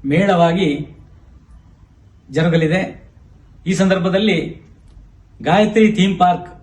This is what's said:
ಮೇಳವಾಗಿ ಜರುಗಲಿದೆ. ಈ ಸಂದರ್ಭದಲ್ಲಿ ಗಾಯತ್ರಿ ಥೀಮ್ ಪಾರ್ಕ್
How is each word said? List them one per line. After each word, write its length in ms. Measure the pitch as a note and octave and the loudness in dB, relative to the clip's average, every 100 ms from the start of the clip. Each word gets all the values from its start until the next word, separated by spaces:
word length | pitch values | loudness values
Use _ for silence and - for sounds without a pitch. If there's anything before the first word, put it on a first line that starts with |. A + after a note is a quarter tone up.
| C#3 | 0
ಮೇಳವಾಗಿ 640 | D#3 G3+ F3+ E3+ F3 E3+ C#3+ D3 - - - - - _ - - _ - _ _ _ - | 0 2 2 2 2 -2 -4 -10 -16 -20 -20 -20 -20 _ -20 -20 _ -20 _ _ _ -8
ಜರುಗಲಿದೆ. 520 | C#3 E3+ E3 D#3 F#3 - - - - - - - - F3 | -2 0 0 0 -2 -4 -12 -20 -20 -20 -20 -20 -12 -6
ಈ 80 | |
ಸಂದರ್ಭದಲ್ಲಿ 640 | F#3 F#3+ F#3 F3 F#3+ G#3+ E3 - - - - - - - - _ - | -2 0 0 0 0 0 -2 -4 -14 -20 -20 -20 -20 -20 -20 _ -10
ಗಾಯತ್ರಿ 460 | C3+ F#3 G#3+ A3 G#3+ | 0 2 2 4 2
ಥೀಮ್ 260 | F3+ G3 F3+ | 2 0 2
ಪಾರ್ಕ್ 320 | F3+ F3 - - | 0 0 -6 -20